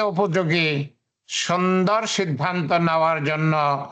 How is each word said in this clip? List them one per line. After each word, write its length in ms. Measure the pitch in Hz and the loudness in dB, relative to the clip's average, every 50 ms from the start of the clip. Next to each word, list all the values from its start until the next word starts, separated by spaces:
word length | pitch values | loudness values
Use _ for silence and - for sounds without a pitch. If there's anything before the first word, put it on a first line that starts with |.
| 220 208 | 0 0
উপযোগী 580 | 185 160 208 202 156 190 185 156 160 175 160 156 151 143 143 143 - _ _ _ _ _ _ - | 0 0 0 2 2 0 0 2 0 2 2 0 0 -2 -4 -6 -10 _ _ _ _ _ _ -10
সুন্দর 760 | - - - - 175 180 180 185 185 185 185 185 208 220 226 208 - | -8 -6 -2 0 0 2 2 2 2 2 2 2 2 0 0 -2 -2
সিদ্ধান্ত 540 | - 196 170 147 123 147 180 180 180 165 139 175 170 170 170 | -2 -2 -2 -2 -2 -2 -2 -2 -2 -2 0 0 2 2 2
নেওয়ার 300 | 160 160 160 160 165 156 147 143 | 2 2 2 2 0 0 -2 -2
জন্য 260 | 156 151 156 160 156 156 147 143 139 135 139 - | -2 0 0 0 2 2 2 0 0 -2 -4 -10